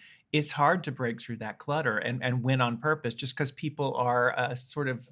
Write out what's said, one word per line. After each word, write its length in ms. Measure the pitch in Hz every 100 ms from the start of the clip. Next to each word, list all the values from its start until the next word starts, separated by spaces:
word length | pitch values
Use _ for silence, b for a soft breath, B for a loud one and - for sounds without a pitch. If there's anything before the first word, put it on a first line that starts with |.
| b b _
it's 180 | 151 147
hard 320 | - 147 180
to 80 | 156
break 300 | 131 123 110
through 140 | - 113
that 220 | 110 101
clutter 380 | - 147 143 107
and, 260 | - 123
and 200 | 127 127
win 180 | 123 135
on 160 | 120 117
purpose 360 | 151 151 123
just 220 | - 135 -
'cause 160 | 135
people 420 | - 151 139 139
are, 420 | - 123 120 123 -
uh, 160 | 123
sort 340 | 123 - - 139
of, 180 | 120 -